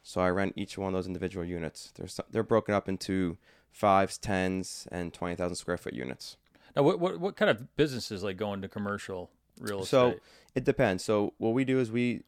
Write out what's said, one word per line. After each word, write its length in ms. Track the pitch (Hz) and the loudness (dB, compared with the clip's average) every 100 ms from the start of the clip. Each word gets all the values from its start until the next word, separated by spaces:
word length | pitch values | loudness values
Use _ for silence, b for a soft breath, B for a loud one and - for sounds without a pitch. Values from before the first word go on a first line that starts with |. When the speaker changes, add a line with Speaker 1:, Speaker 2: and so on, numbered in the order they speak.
Speaker 1:
So 180 | - 92 | -8 0
I 100 | 92 | 2
rent 240 | 92 98 - | 2 0 -4
each 240 | 98 - | -8 -4
one 80 | 95 | -2
of 60 | |
those 120 | 92 92 | -2 -2
individual 400 | 87 92 92 85 | -4 -4 -4 -6
units. 460 | 87 78 - - - | -4 -6 -8 -18 -12
They're 120 | 92 | -10
s-, 120 | - - | -10 -4
they're 100 | 110 | -4
broken 320 | 110 113 - | 4 2 4
up 160 | 101 - | 0 0
into 480 | 95 - 95 90 82 b b b | -4 -2 0 0 -2 b b b
fives, 460 | - 104 95 98 - | 0 6 6 4 -2
tens, 680 | - 95 92 92 92 - - | -2 0 0 -2 -6 -12 -10
and 220 | 90 85 | -6 -6
twenty 220 | - 87 87 | -6 -6 -2
thousand 220 | 87 87 | -4 -4
square 200 | - 87 | -4 -4
foot 160 | - | -4
units. 440 | 60 64 64 - - _ b b - | -8 -8 -10 -14 -18 _ b b 2
Speaker 2:
Now, 60 | |
what, 180 | 143 180 | 4 4
what, 200 | 175 175 | 0 -2
what 160 | 190 - | -6 0
kind 160 | 208 | 2
of 240 | 110 131 - | 2 -2 0
businesses, 480 | 151 123 - 98 | 0 0 -6 -4
like, 140 | 101 92 | -4 -4
go 140 | 104 | -4
into 140 | 98 95 | -4 -8
commercial 600 | 104 101 101 - 92 90 _ _ - | -6 -4 -4 -6 -10 -10 _ _ -12
real 240 | 107 98 | -6 -4
Speaker 1:
So, 240 | 92 135 123 | 2 6 6
Speaker 2:
estate? 160 | 90 b b b 131 | 2 b b b 0
Speaker 1:
it 80 | |
depends. 400 | 127 - 117 92 | 0 4 2 2
So 300 | - 107 104 - | 2 2 2 0
what 160 | 113 | 0
we 120 | 120 131 | 2 2
do 140 | 131 | 2
is 120 | 117 | 2
we, 320 | 117 123 - | 0 0 -2